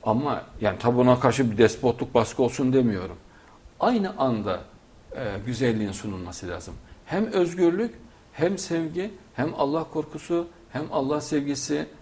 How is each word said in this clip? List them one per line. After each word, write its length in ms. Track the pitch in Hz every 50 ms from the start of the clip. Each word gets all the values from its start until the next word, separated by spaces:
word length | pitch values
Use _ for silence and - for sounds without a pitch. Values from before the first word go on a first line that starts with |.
| -
ama 400 | 110 107 120 143 147 131 - - - - -
yani 180 | 110 104 95 -
tabii 180 | - 120 120
buna 240 | 123 123 123 123 127
karşı 300 | - 127 117 135 135 117
bir 80 | 107 101
despotluk 560 | 117 110 - - - 127 117 - - - -
baskı 280 | 120 113 - - - 131
olsun 300 | 117 - - 139 127 127
demiyorum. 440 | 135 123 117 104 92 90 92 90 - - - - - - - - - _ - _ -
Aynı 380 | - 214 254 226 196 185 - -
anda, 420 | 135 131 120 107 98 101 92 87 - - - - _ - - - - - -
e, 180 | - 131 107 98 98 104
güzelliğin 460 | 123 123 107 131 123 113 107 107 98 95
sunulması 560 | - - 107 98 92 92 90 87 - - 90
lazım. 260 | 87 82 82 - - - - - - - -
Hem 200 | - 151 185 220
özgürlük, 680 | 220 220 196 180 170 170 185 180 170 170 190 226 226 - - - - - - - - -
hem 260 | - 156 175 202 185
sevgi, 520 | - - 170 165 165 156 160 175 190 214 - - - - -
hem 200 | - 127 160 -
Allah 300 | - 139 139 147 160 160 -
korkusu, 580 | - 160 151 151 - 156 - - 170 170 170 170 - - - - -
hem 120 | - 156 - -
Allah 280 | 151 135 131 151 151
sevgisi 680 | 147 - 156 147 139 143 143 131 - - 147 147 156 - - -